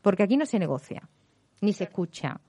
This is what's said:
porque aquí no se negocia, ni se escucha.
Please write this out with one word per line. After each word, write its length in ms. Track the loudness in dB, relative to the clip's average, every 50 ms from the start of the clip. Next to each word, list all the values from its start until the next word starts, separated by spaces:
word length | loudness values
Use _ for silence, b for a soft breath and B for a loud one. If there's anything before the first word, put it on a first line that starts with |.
porque 220 | _ 2 4 4 4
aquí 160 | 4 4 2
no 80 | 2
se 120 | 0 0 -2
negocia, 520 | 0 0 -2 -4 -4 -10 -14 -14 -14 -20 _ _ _ _ _ _ _ _ _ _
ni 140 | 0 0 0
se 100 | 0 -4
escucha. 560 | -6 -4 -4 -4 -4 -6 -6 -6 -6 -8 -8 _